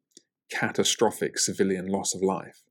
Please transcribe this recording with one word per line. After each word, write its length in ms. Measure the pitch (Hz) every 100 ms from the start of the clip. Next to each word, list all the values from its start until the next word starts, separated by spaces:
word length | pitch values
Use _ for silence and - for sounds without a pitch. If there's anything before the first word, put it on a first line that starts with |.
| _ - _ _ _
catastrophic 880 | - 107 - 98 - 107 - 73 -
civilian 500 | - 98 98 92 92
loss 280 | 98 - 92
of 60 |
life. 420 | 95 92 - - _